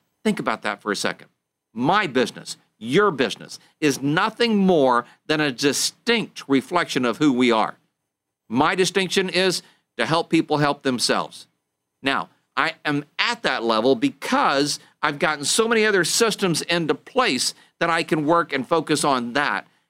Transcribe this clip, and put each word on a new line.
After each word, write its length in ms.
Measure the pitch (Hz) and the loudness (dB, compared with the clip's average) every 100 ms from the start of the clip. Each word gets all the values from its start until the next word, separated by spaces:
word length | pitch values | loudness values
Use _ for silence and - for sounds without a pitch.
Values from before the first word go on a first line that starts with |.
| _ _ | _ _
Think 160 | 220 196 | -4 -2
about 220 | 131 110 | -2 -4
that 200 | 107 101 | -4 -6
for 100 | 107 | -4
a 40 | 95 | -2
second. 320 | 104 - - _ _ _ _ | -4 -6 -14 _ _ _ _
My 340 | 113 135 202 185 | -4 0 0 0
business, 480 | 127 113 - - - _ - | 0 -2 -4 -16 -18 _ -14
your 340 | 110 165 208 | 0 2 2
business, 480 | 135 113 - 73 - _ - | 2 -2 -4 -14 -20 _ -2
is 200 | 151 123 | 0 0
nothing 540 | 139 165 214 - 240 208 | 0 0 -2 0 0 2
more 500 | 190 170 131 120 - - - | 4 4 4 2 -2 -8 -4
than 160 | 156 | -2
a 100 | 151 | -2
distinct 920 | 117 139 127 - - - 233 143 - - | 0 0 0 -4 -6 -2 -2 -2 -8 0
reflection 560 | 139 - 175 160 143 | 0 0 -2 -2 -2
of 140 | 123 110 | -2 2
who 160 | 151 | 2
we 180 | 123 123 | 4 2
are. 260 | 110 98 - _ _ _ _ _ _ - | 2 0 -6 _ _ _ _ _ _ -4
My 220 | 117 160 185 | 0 2 2
distinction 540 | 180 202 185 196 185 | 0 0 0 0 0
is 340 | 170 190 175 - _ _ - | 0 0 0 -8 _ _ -4
to 80 | 113 | 0
help 240 | 160 160 | 0 2
people 280 | 165 - 147 | 0 2 2
help 260 | 147 143 | 0 0
themselves. 640 | 135 123 - 107 78 - - _ _ _ _ _ | -2 0 0 0 -2 -10 -20 _ _ _ _ _
Now, 260 | 135 123 - _ _ - | -4 -4 -6 _ _ -2
I 200 | 151 - 156 | -2 -2 -4
am 200 | 147 - - | -4 -4 -4
at 240 | 214 240 | -2 -2
that 220 | 165 127 | -2 -2
level 320 | 117 110 120 269 | 0 2 2 2
because 840 | 143 - - 269 220 139 147 - - _ | 0 -4 -2 0 2 2 0 -4 -12 _
I've 160 | 151 151 | -4 0
gotten 260 | 175 147 | -2 -2
so 240 | 139 - 226 | -2 0 2
many 180 | 226 214 | 2 2
other 180 | 196 | 2
systems 580 | 165 - 226 - 190 147 | 2 2 0 0 -2 -2
into 320 | - 170 151 | -2 -2 0
place 640 | 147 - - 240 127 - - _ - | -4 -4 -2 0 0 -4 -8 _ -4
that 100 | 170 | -2
I 140 | 165 | -2
can 240 | 170 160 147 | -2 -2 2
work 260 | 170 170 | 2 0
and 140 | 139 123 | -4 -2
focus 360 | 165 147 151 | -2 0 0
on 300 | 151 131 120 | 0 0 -2
that, 320 | 127 139 98 - _ _ | -2 -2 -4 -8 _ _